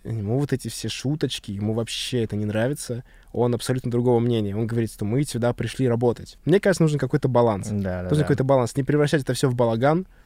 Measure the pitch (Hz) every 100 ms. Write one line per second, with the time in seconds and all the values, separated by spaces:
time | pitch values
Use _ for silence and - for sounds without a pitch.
0 | - 113 101 123 143 131 113 - 113 -
1 | 127 156 139 - - 98 104 113 110 -
2 | - 123 110 104 107 107 120 151 - 117
3 | - - - - 120 117 - 131 123 120
4 | 123 120 117 117 104 101 113 117 113 -
5 | 104 123 147 120 120 120 113 - 131 117
6 | 120 110 - - - 190 202 180 160 147
7 | 135 147 135 123 117 101 - 104 95 90
8 | 90 151 147 135 131 139 117 - 135 147
9 | 147 156 135 123 139 120 117 113 135 160
10 | 185 -